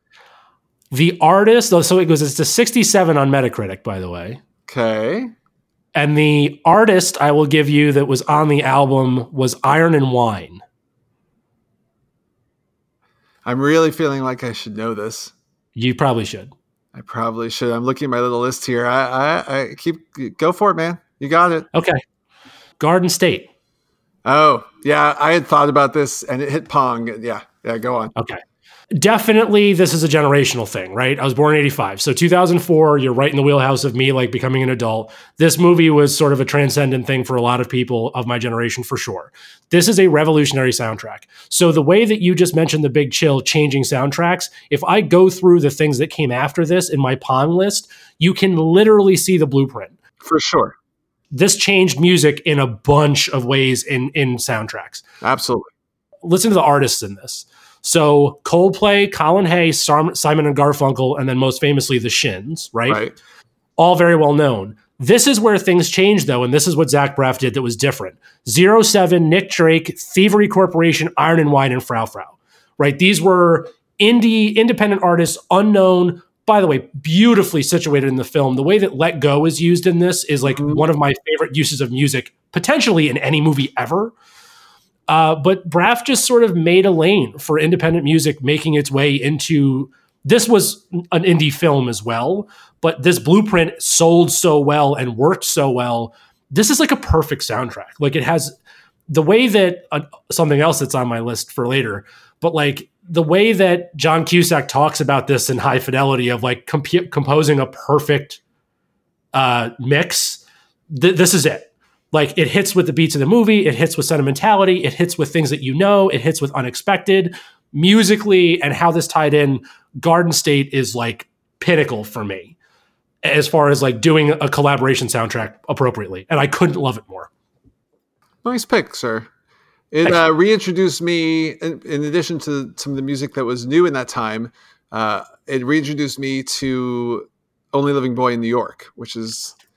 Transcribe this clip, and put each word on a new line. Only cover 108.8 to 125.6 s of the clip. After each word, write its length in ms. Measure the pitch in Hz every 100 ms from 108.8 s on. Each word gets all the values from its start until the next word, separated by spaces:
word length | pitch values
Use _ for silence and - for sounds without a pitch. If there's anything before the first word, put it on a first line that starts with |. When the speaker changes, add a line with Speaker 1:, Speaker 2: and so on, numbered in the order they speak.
| _ _ _ _ _
Speaker 1:
uh, 380 | 135 127 120 117 120
mix, 640 | 123 143 165 - - - _ _ _ _ _ 139
th-, 160 | 175 170
this 160 | 175
is 120 | 180 139
it. 180 | - - _ _ _ _
Like, 280 | 151 143 -
it 100 | 139
hits 260 | 202 196
with 120 | 185 156
the 60 |
beats 200 | 143 160
of 40 | 143
the 80 | 135
movie, 400 | 233 220 214 160
it 80 |
hits 220 | 117 160 -
with 80 | 143
sentimentality, 760 | 156 139 139 220 202 190 185
it 100 | 143
hits 240 | 143 170 175
with 120 | 143
things 200 | 170 143
that 120 | 143
you 120 | 131
know, 340 | 139 196 202 190
it 140 | 131
hits 180 | 143 156
with 100 | 139
unexpected. 840 | 139 123 - - 190 190 190 170 - - _ _
Musically 880 | 143 175 220 190 214 208 185 175 170
and 100 | 143
how 180 | - 170
this 160 | 165 -
tied 280 | 160 151
in, 260 | 147 143 127 - _ _ 139
Garden 320 | 165 170 170
State 380 | 147 160 143 139
is, 220 | 139 110
like, 340 | 117 117 117 - _ _ _
pinnacle 440 | - 160 - 113
for 200 | 107 123
me 320 | 104 95 87 165 _ _ _ _ _ _
as 240 | 151 147 147
far 220 | 165 143
as, 140 | 139
like, 180 | 135 113
doing 300 | 156 156 147
a 180 | 147 139
collaboration 580 | 147 143 135 131 127 123
soundtrack 480 | 120 113 120 107 -